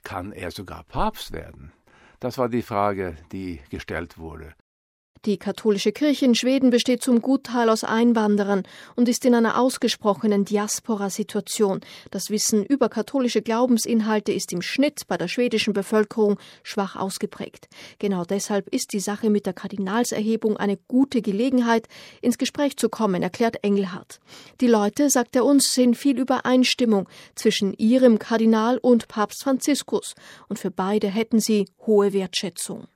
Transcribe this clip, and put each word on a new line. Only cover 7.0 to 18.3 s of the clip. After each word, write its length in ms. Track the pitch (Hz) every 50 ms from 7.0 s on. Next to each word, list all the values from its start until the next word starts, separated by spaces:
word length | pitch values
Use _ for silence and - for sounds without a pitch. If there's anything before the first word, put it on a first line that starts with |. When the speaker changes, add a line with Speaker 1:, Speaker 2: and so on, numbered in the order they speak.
Speaker 2:
zum 220 | - 269 247 233 220
Gutteil 480 | - 269 269 _ - 226 247 233 226
aus 140 | 220 220 -
Einwanderern 800 | - - 220 240 240 240 233 214 214 208 202 202 196 202 190 196 - - - - - -
und 120 | - 247 233
ist 160 | 240 - -
in 120 | 262 240
einer 200 | 233 226 220 -
ausgesprochenen 880 | - 240 262 - - - 226 - - - 214 196 - - 214 202 202 202
Diaspora-Situation. 1300 | 190 208 208 208 214 - - _ - 226 202 202 196 180 - 214 - - 214 196 - - - 220 196 190 208 - - - - - -
Das 180 | - 202 180 -
Wissen 360 | 202 214 - - - 208 202
über 240 | - 285 262 254 214
katholische 520 | - 226 208 - - 277 254 240 - -
Glaubensinhalte 920 | 247 - 226 226 254 254 247 220 - - 233 226 214 220 220 214 208 214 -
ist 200 | - - - -
im 100 | 175 175
Schnitt 400 | - - - 269 302 294 - -
bei 100 | _ 196
der 120 | 170 - 180
schwedischen 460 | - - 247 247 226 214 - - 196
Bevölkerung 680 | 208 190 - 226 214 214 - - 233 214 202 202 - - - - - _
schwach 320 | - - - 196 185 -
ausgeprägt. 720 | - - 196 - - - 190 - - 196 - _ - - _ _ - - - - _
Genau 240 | - 202 196 180 175
deshalb 440 | 175